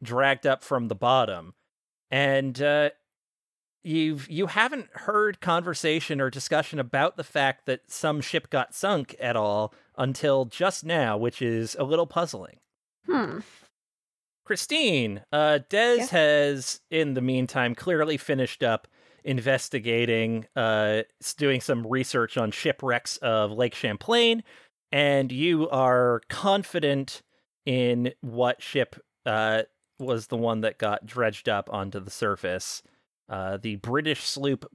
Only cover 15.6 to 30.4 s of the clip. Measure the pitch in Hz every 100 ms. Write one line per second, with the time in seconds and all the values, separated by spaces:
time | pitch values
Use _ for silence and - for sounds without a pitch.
15.6 | - 202 240 240 175 180 151 147 143 139
16.6 | 127 - _ 160 151 131 127 131 127 -
17.6 | 120 120 - 165 156 147 - 139 127 -
18.6 | 123 113 - _ _ _ - 131 117 131
19.6 | - 131 113 117 120 113 113 113 110 -
20.6 | 113 107 107 107 113 _ - - 143 131
21.6 | - 127 110 131 127 131 113 - 113 -
22.6 | 165 - 135 120 - - 127 110 107 107
23.6 | 123 - 120 104 - 233 233 233 - -
24.6 | _ _ _ 139 147 139 131 127 165 165
25.6 | 160 139 127 127 123 117 - - 202 196
26.6 | 190 175 147 139 139 - - _ _ _
27.6 | - 127 123 120 123 - 127 117 123 127
28.6 | - 143 123 - - _ - 107 110 110
29.6 | 110 _ _ - 131 117 110 120